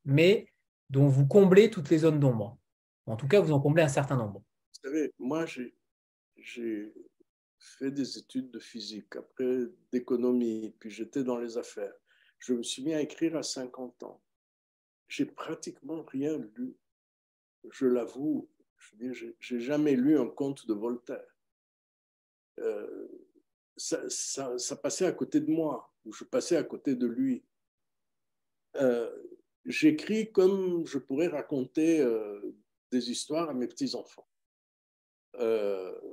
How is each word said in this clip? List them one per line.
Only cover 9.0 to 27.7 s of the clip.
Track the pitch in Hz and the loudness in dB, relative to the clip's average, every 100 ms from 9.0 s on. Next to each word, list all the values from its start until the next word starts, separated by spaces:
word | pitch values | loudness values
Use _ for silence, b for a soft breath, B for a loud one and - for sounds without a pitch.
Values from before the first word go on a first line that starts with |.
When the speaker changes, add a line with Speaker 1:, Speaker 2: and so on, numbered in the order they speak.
| - - | -12 -14
Speaker 2:
après | - - 127 127 120 - _ | -12 -4 -2 0 -2 -8 _
d'économie, | 123 123 123 123 123 117 110 110 - | -4 0 0 2 2 0 -2 -8 -12
puis | 110 | -16
j'étais | 104 107 143 | -12 -6 -4
dans | 127 120 | -2 -4
les | 120 117 | -4 -6
affaires. | - 110 98 - _ _ _ _ | -8 -8 -10 -12 _ _ _ _
Je | - | -4
me | 123 | -2
suis | 117 - | -4 -6
mis | 143 156 | -4 -2
à | |
écrire | 147 - 165 156 | -4 -2 -2 -2
à | |
cinquante | 123 139 127 131 123 - | -6 -8 -10 -10 -14 -12
ans. | 104 - _ _ _ _ _ _ _ _ - | -16 -16 _ _ _ _ _ _ _ _ -10
J'ai | - 143 | -4 -4
pratiquement | - - 160 175 - 135 160 | -6 -10 -10 -12 -14 -12 -12
rien | - 135 147 151 107 113 | -8 -6 -4 -4 -8 -10
lu. | 127 - _ _ _ _ _ _ _ _ - | -10 -12 _ _ _ _ _ _ _ _ -20
Je | - 127 | -2 2
l'avoue, | 123 113 127 151 - - _ _ _ | 2 -2 -4 -4 -4 -6 _ _ _
je | - | -20
veux | 107 | -14
dire, | 127 | -12
j'ai, | 120 117 - | -10 -12 -14
j'ai | - 120 | -8 -6
jamais | 123 147 151 127 | -2 0 4 4
lu | 139 151 | 6 4
un | 117 | 2
conte | - 139 135 - | -2 -6 -4 -6
de | |
Voltaire. | 104 117 120 - 117 - _ _ _ _ _ _ _ _ _ _ _ _ - | -4 -4 -6 -10 -12 -14 _ _ _ _ _ _ _ _ _ _ _ _ -8
Euh, | 110 104 104 95 98 - - _ _ _ _ - | -6 -6 -8 -14 -16 -18 -20 _ _ _ _ -14
ça, | - 160 - | -6 -6 -6
ça, | - - 135 135 123 | -8 -8 -6 -6 -6
ça | - 139 | -6 -6
passait | 139 - 180 | -6 0 0
à | |
côté | 156 156 151 | 0 0 0
de | 151 | 2
moi, | 160 156 127 - _ | 0 0 -4 -10 _
ou | 110 | -18
je | - | -16
passais | - - - 165 | -4 -4 0 0
à | |
côté | 127 - 147 123 | 0 -4 -2 0
de | 120 | 0
lui. | 120 135 123 - _ _ | 0 0 -2 -6 _ _